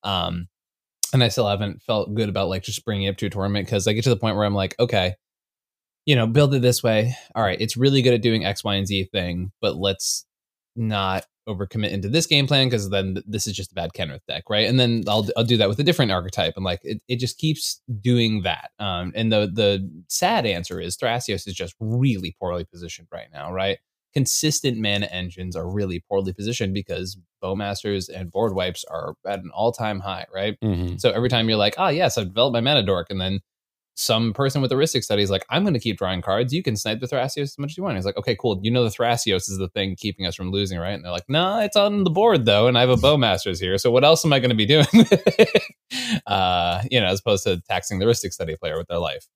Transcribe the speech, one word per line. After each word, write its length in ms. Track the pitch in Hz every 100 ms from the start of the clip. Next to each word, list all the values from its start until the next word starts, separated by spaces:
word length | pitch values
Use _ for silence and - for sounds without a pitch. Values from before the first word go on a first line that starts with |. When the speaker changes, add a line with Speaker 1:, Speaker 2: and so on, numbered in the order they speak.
Speaker 1:
Um, 440 | 98 95 87 87 87 _ _ _ _ _ -
and 100 | 131
I 40 | 120
still 200 | 117 104
haven't 360 | 101 104 -
felt 320 | - 110 95 104
good 140 | 107
about, 200 | 98 95
like, 140 | 95
just 200 | - -
bringing 220 | - 101 98
it 60 |
up 60 | 101
to 100 | 104
a 20 |
tournament, 380 | 101 98 101 92
'cause 200 | 104 101
I 60 |
get 100 | 107 117
to 40 |
the 80 | 110
point 180 | 113 101
where 100 | 104
I'm 100 | 101
like, 200 | 95 -
"Okay, 340 | 120 107 92 95 _ _ _ _ _ _ _ _ -
you 80 | 135
know, 100 | 113
build 260 | 120 143 135
it 60 |
this 200 | 123 120
way. 320 | 120 110 117 127 - -
All 80 |
right, 160 | 107 92
it's 160 | 110 -
really 240 | 135 139
good 120 | 123
at 80 | 120
doing 200 | 117 110 92
X, 180 | 104
Y, 120 | 107 98
and 120 | 95
Z 180 | 98 92
thing, 400 | 101 90 87 92 -
but 140 | 104 71
let's 480 | 98 95 - - - _ _ _ _ -
not 500 | 113 104 95 95 - _ -
overcommit 440 | 95 95 113 104
into 180 | 101 98
this 160 | 147 165
game 220 | 147 135
plan, 200 | 143 131
'cause 200 | 117 101
then 240 | 98 95 95
th-, 100 | 101
this 180 | 104 -
is 60 | 95
just 160 | 90
a 40 | 92
bad 180 | 85
Kenrith 320 | - 82 67 _
deck," 160 | 69 -
right? 180 | 104 107
And 120 | 127
then 240 | 123 117 98
I'll, 200 | 107 101 -
I'll 60 |
do 140 | 113 117
that 120 | 101
with 100 | 104
a 40 |
different 280 | 147 170 123
archetype, 420 | 92 87 - 82 82
and, 100 | 92
like, 140 | 87
it, 180 | 69 107 _
it 100 | 123
just 200 | 120 -
keeps 440 | 156 156 - - - 110
doing 400 | 117 120 113 107
that. 280 | 90 80 - _
Um, 320 | 104 87 90 107
and 160 | 113
the, 180 | 110 104
the 380 | 95 101 98 95 78 90
sad 360 | - 180 220 120
answer 340 | 87 87 90
is 160 | 85 -
Thrasios 500 | 127 117 - 98 -
is 60 | 90
just 200 | 87 -
really 560 | 107 120 135 104 90 -
poorly 260 | 92 87 85
positioned 420 | 87 87 - 85
right 160 | 85 53
now, 200 | 73 73
right? 240 | 92 98 98 _ _ _
Consistent 640 | - 127 - 156 147 139 113
mana 260 | 107 101 104
engines 480 | 90 90 90 92 82
are 140 | 85
really 300 | 101 98 87 -
poorly 240 | 98 95
positioned 400 | 92 104 120 98
because 440 | 98 95 90 92 95 87 _
Bowmasters 680 | 92 98 101 101 107 101 90
and 180 | - 90
Board 240 | 95 113 95
Wipes 280 | 90 87 -
are 260 | 82 76 80 90
at 120 | 98
an 120 | 90
all-time 460 | - 113 120 110 101
high, 260 | 95 92 -
right? 240 | 95 101 107
Speaker 2:
Mm-hmm. 340 | 110 90 90 95
Speaker 1:
So 140 | 117
every 180 | 101 120
time 180 | 120 113
you're 80 | 110
like, 160 | 104 -
"Oh, 120 | 190
yes, 280 | 160 170 -
I've 100 | 95
developed 260 | 98 135
my 80 | 117
Mana 200 | 120 147
Dork," 240 | 101 92 85
and 80 | 95
then 180 | 92 95 _ _ _ _ _ -
some 360 | - 113 113
person 280 | 104 139 139
with 100 | 131
a 20 | 131
Rhystic 280 | 160 131
Study 180 | - 104
is 80 | 98
like, 160 | 95 -
"I'm 140 | 135 202
gonna 140 | 135
keep 180 | 113 101
drawing 240 | 92 92
cards. 320 | 87 98 127
You 100 | 151
can 120 | 185 107
snipe 240 | 110 110
the 60 | 131
Thrasios 340 | 139 131 151
as 140 | 139 -
much 120 | 143
as 60 | 160
you 60 |
want." 140 | 190 104
He's 80 | 131
like, 120 | -
"Okay, 180 | - 113
cool. 200 | 120 98
You 80 | 104
know 120 | 123 117
the 40 |
Thrasios 600 | - 117 120 - 95 -
is 80 | 95
the 100 | 92
thing 260 | - 98 92
keeping 280 | 107 95 92
us 100 | -
from 140 | 92
losing, 300 | 98 98 90
right?" 140 | 87
And 100 | 98
they're 80 | 85
like, 180 | 90 -
"No, 300 | 143 180 214
it's 160 | 208 208
on 280 | 202 208 185
the 40 |
board, 360 | 160 226 185 113
though, 220 | 104 117
and 100 | 123
I 40 |
have 80 | 127
a 60 | 123
Bowmasters 640 | 135 147 120 90 - 87
here, 180 | 92 95
so 140 | 127
what 120 | 120 143
else 180 | 165 165
am 60 |
I 60 | 139
gonna 160 | 123 110
be 100 | 104
doing?" 200 | 151 147
<laughs> 140 | 220 220 190 - - 165 - - _ _ 254 240 214 -
Uh, 560 | 101 92 90 87 87 120
you 100 | 127
know, 80 | 95
as 120 | 98
opposed 240 | - 101
to 180 | - 87 -
taxing 300 | 95 - 95
the 60 | 104
Rhystic 280 | 120 101
Study 220 | - 82 78
player 220 | 85 78
with 100 | 85
their 100 | 87
life. 300 | 82 67 -